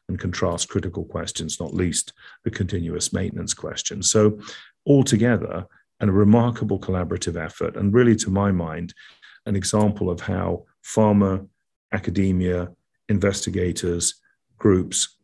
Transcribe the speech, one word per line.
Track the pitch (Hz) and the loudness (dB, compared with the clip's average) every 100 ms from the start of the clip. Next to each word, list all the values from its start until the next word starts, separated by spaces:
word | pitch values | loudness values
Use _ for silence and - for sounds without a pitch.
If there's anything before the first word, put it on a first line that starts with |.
| - | -10
and | 92 | -6
contrast | 90 87 90 85 - | -4 -2 -2 -2 -4
critical | - 90 85 | -4 -4 -8
questions, | 80 82 80 - 80 - | -8 -8 -8 -8 -8 -8
not | 85 | -6
least | 92 90 76 - - - - | -2 -2 -2 -6 -10 -20 -10
the | - | -8
continuous | - 87 98 85 80 - | -4 -4 -4 -4 -4 -4
maintenance | 95 92 90 85 | -4 -4 -6 -8
question. | - 78 - - - | -8 -8 -8 -8 -4
So | 92 110 107 107 - - - _ - | 0 4 4 2 -10 -18 -20 _ 4
altogether, | 143 127 110 120 107 82 87 90 _ _ - | 4 6 4 4 2 0 -8 -10 _ _ -2
a | 104 | 2
remarkable | 95 104 117 120 117 107 95 | 6 6 6 4 0 -2 -2
collaborative | - 92 85 90 - 82 | -2 -2 -2 -4 -4 -6
effort, | 80 - 82 - | -8 -6 -6 -2
and | 101 | 2
really, | 113 120 | 6 6
to | 113 - | 4 2
my | 98 101 | 0 2
mind, | 90 82 80 85 - - _ - - - | 0 -2 -8 -10 -14 -20 _ -20 -14 -4
an | 101 | -4
example | 90 107 107 98 90 | 0 2 2 0 -4
of | 85 | -4
how | - 90 90 87 - _ | -4 -4 -4 -6 -10 _
pharma, | - - 107 101 98 95 101 _ _ _ - | -6 0 4 4 2 0 -6 _ _ _ -10
academia, | 107 - 92 95 92 90 87 87 - _ _ - | -8 -4 -2 0 0 0 -2 -6 -12 _ _ -4
investigators, | 101 101 98 - 90 90 80 90 87 - - _ _ _ _ | 0 0 -2 -4 -4 -2 -2 -4 -2 -4 -6 _ _ _ _
groups | 110 92 90 - - _ | 4 4 2 -4 -6 _